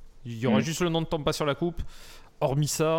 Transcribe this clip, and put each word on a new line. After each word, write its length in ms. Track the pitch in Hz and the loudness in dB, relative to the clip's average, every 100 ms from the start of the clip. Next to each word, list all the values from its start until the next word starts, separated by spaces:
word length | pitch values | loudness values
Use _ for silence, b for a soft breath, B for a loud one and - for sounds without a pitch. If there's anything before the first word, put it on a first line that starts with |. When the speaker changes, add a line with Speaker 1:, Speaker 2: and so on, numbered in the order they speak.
| - - | -18 -16
Speaker 1:
Il 140 | 123 117 | -12 -2
y 80 | 123 | 2
aura 120 | 107 | 4
Speaker 2:
Mm. 20 | |
Speaker 1:
juste 180 | 160 156 | 2 0
le 80 | 175 | 2
nom 100 | 165 | 2
de 60 | 160 | 0
Tampa 260 | 165 143 | 0 0
sur 120 | 156 | 0
la 120 | 151 139 | 0 0
coupe. 260 | 175 165 - B B B B - | -2 -2 -8 B B B B -2
Hormis 280 | 147 135 147 | 0 2 0
ça, 160 | - 156 | 2 2